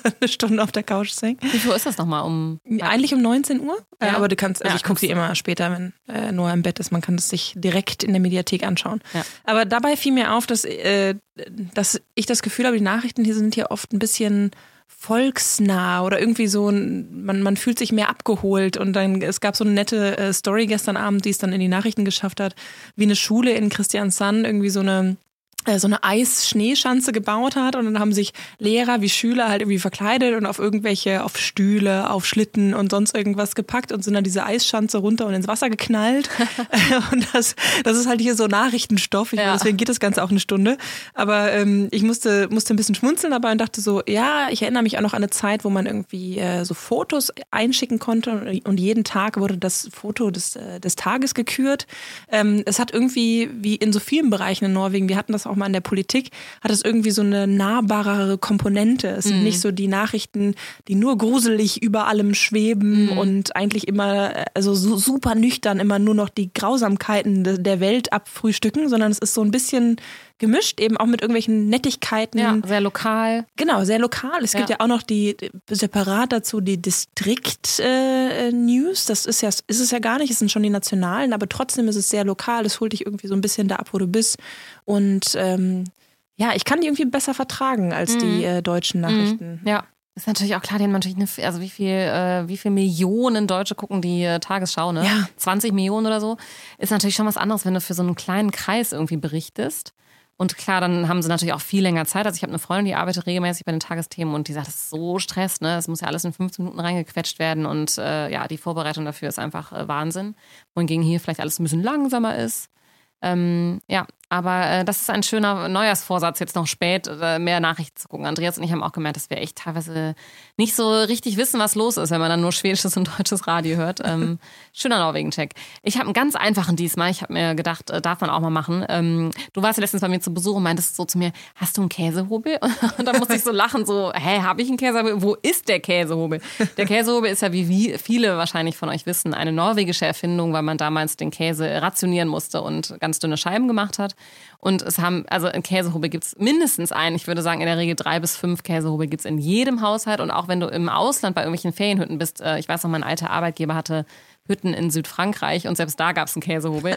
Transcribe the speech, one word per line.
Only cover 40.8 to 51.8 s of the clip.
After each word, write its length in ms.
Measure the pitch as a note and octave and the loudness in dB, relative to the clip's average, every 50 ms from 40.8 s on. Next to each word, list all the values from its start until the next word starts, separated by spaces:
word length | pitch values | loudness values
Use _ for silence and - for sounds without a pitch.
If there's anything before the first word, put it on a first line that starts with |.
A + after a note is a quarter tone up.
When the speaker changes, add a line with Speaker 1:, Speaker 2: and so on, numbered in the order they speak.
| - - - - - - - | -4 -10 -10 -12 -12 -12 -2
Speaker 1:
Aber, 380 | - G#3+ G3+ G#3+ G#3 G#3 G#3 | 0 2 2 4 4 4 4
ähm, 360 | - G#3 G3+ G3+ G3+ G3+ G3+ - | 2 4 4 4 4 4 2 2
ich 120 | - G#3+ G3+ | 2 2 2
musste, 440 | A3+ A#3 A#3 - A#3 G3+ G3+ G3+ - | 2 2 2 2 2 4 4 2 2
musste 220 | G#3+ A3 - - A3+ | 2 0 2 2 2
ein 40 | G#3 | 2
bisschen 180 | G#3+ - G3+ | 2 2 0
schmunzeln 360 | - - B3+ D#4+ F4+ - D#4+ | 2 2 2 2 2 0 0
dabei 200 | C#4 A#3+ A#3+ A3+ | 0 0 0 0
und 60 | A3 A3 | 0 0
dachte 220 | A3+ A3 - - | 0 -2 -4 -4
so, 200 | G3+ G#3+ G3+ G3+ - - | 0 0 0 0 0 0
ja, 400 | G#3 G#3+ A#3+ C#4+ D4+ D4 C#4+ B3+ | 0 2 2 2 2 0 0 0
ich 100 | - - | -2 -2
erinnere 220 | A3 - B3 B3 A#3 | -2 0 2 2 2
mich 140 | G#3+ G#3 - | 2 2 0
auch 40 | |
noch 120 | G#3 G#3 - | 0 0 0
an 40 | G#3 G3+ | 0 -2
eine 60 | G3+ | -2
Zeit, 320 | - - - G3+ G#3 G#3+ - | -2 -2 0 0 0 0 0
wo 40 | G#3 | 0
man 160 | G3 G3 F#3+ - | 0 0 0 -2
irgendwie, 500 | G#3+ G#3 F#3 - - F#3 F#3 F#3 F3+ - | -4 -6 -6 -8 -10 -10 -8 -6 -6 -4
äh, 260 | F3+ F3+ F3 F3 F3 | -2 -2 -2 -2 -2
so 100 | F3+ F3+ | -4 -6
Fotos 560 | - - - A#3 - C4+ - D#4 D4 - - - - - - | -8 -4 -2 -2 -2 0 0 -2 -2 -2 -2 -6 -10 -12 -6
einschicken 460 | - G#3+ A3 A#3+ B3+ - C4+ - B3+ A3 | -2 0 0 2 2 0 0 0 -2 -2
konnte 320 | - - A3+ A3+ A3+ B3 | 0 0 0 0 0 0
und, 340 | A3+ G#3 - - F#3 - - G#3 | -4 -4 -4 -4 -4 -4 0 0
und 120 | G3 F#3 | 2 2
jeden 240 | F3+ G3 A3 A#3 G#3 | 4 4 4 2 2
Tag 360 | - - G3+ G3 A3 - G3+ | 0 0 0 0 0 0 0
wurde 180 | G3 G3 G3 F3 | 0 0 0 0
das 320 | F#3 F#3 - - - G#3+ | -2 -2 -2 -2 -6 -8
Foto 380 | - - - G#3 G#3+ - A#3+ G3+ | -12 -10 -8 -8 -2 0 0 0
des, 240 | F3 E3+ - - - | 0 -2 -6 -6 -8
äh, 240 | - - F#3+ F3+ F3+ | -8 -12 -12 -12 -6
des 160 | F#3 F#3 - | -4 -4 -4
Tages 380 | - - F#3 A3 C4 C4 C4 - | -2 -2 -2 0 0 0 0 0
gekürt. 540 | - C#4 - - - C4 C#4 C#4 C4+ | 0 -2 -2 0 0 2 2 0 0